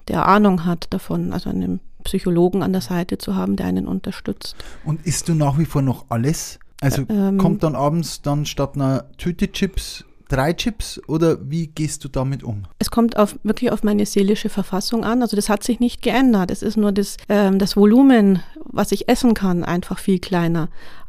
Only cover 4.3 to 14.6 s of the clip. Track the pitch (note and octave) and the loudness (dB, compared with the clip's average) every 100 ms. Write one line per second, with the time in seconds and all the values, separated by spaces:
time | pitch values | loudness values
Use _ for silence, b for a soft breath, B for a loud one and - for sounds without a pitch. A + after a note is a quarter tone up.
4.3 | G2 - B B B - D#3 E3+ - - | -8 -10 B B B -6 -4 -4 -4 0
5.3 | D#3+ C#3+ C#3 D#3+ D3 C3+ - - A#2 B2+ | 0 2 0 0 0 0 -2 -4 -2 0
6.3 | D#3+ - - - - C#3 B2+ C3+ G#3+ G3 | -2 -6 -16 -20 -4 -2 0 0 0 0
7.3 | G3 F#3 G#3 D#3+ B2+ C#3+ E3 D#3 - D3 | 2 2 2 0 0 0 0 -4 -6 -4
8.3 | D3 D3 - C#3 C#3 C3+ C3+ - - F3 | -2 -2 -4 -4 -2 0 0 -4 -8 -6
9.3 | E3+ F#3+ - F#3+ - - - - - - | -2 -4 -2 -2 -2 -8 -10 -18 -20 -4
10.3 | C3+ C#3+ E3+ A#3+ G#3+ - - - D#3 E3 | 0 0 0 -4 -6 -8 -12 -6 0 2
11.3 | D3+ C3+ D#3+ D#3 - D3+ - C#3+ C3+ C3 | 0 -4 -6 -6 -4 -6 -6 -6 -4 -4
12.3 | C#3 C3 G#2 G2 - G3+ - A#3 - G#3 | -4 -6 -8 -8 -6 -2 2 2 2 0
13.3 | - G#3 A3 A#3+ G#3 G#3+ G#3 G#3 - G3 | 0 -4 -2 -2 0 0 0 0 2 2
14.3 | G#3 G#3+ - | 0 -2 -4